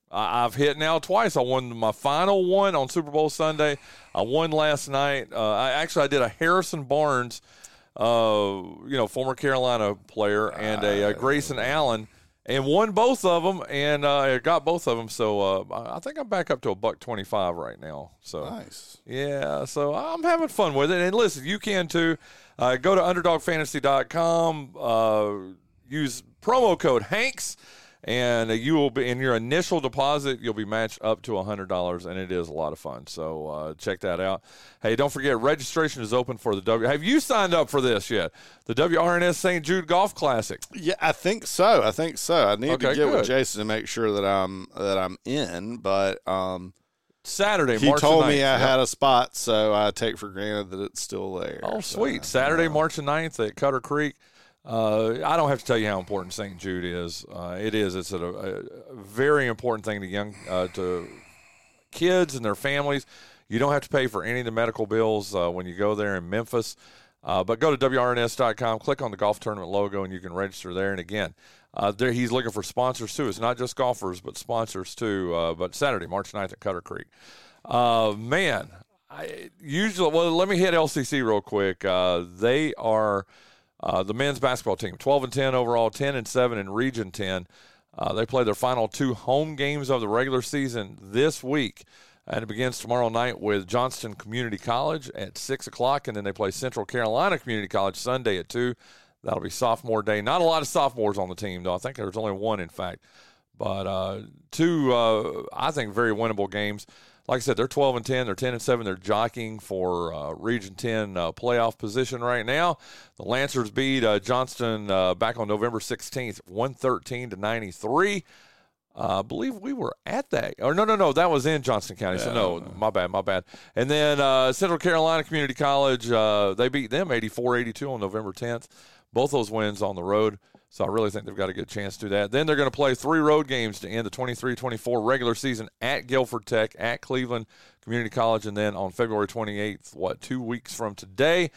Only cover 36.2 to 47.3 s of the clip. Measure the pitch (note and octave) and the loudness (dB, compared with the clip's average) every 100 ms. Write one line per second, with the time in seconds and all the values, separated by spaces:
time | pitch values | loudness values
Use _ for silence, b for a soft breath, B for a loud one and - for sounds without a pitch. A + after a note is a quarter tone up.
36.2 | B2 A#2 B2 G2+ F#2+ A2+ A2+ D3 E3 D4 | 0 -4 -2 0 2 2 2 0 2 2
37.2 | - A#3 G3 E3+ D3+ C#3+ B2+ A2 - A2 | 4 2 4 2 2 2 2 2 0 -2
38.2 | E2 B B B - A2+ E3 E3 E3+ F3 | -2 B B B -4 0 2 4 4 4
39.2 | F3 E3+ F#3+ F3+ D3+ F#3 D#3+ F3 G3 - | 2 2 0 0 0 0 2 2 2 0
40.2 | D3+ A#2+ - - - - E3 F#3 D#3+ - | 0 0 -2 -8 -12 -6 -4 0 0 0
41.2 | F3 A3 - - F#3+ G#3 G#2+ G#2+ E3 - | 0 -2 -2 2 6 6 4 0 -2 -4
42.2 | - E3+ G#2+ G#2 C3 D#3+ C3+ C#3+ D3 D3 | 0 4 4 4 0 0 2 2 4 4
43.2 | A#2 C3 B2+ G#2 G#2+ A2 G2+ - A2+ G2+ | 4 2 2 -2 -2 -2 -4 -2 0 2
44.2 | G2 G2 F#2+ F#2+ F#2+ - G2 G2 F#2 F2+ | 4 2 2 -4 -10 -4 0 0 -2 -6
45.2 | - C#3 A2 E2+ G2+ A#2+ G2 G2 G2 F#2+ | -6 -4 -4 -6 -8 -6 0 2 0 -2
46.2 | - F#2+ F#2 F#2 F#2 - _ _ _ _ | -2 -2 -2 -4 -10 -18 _ _ _ _
47.2 | - | -10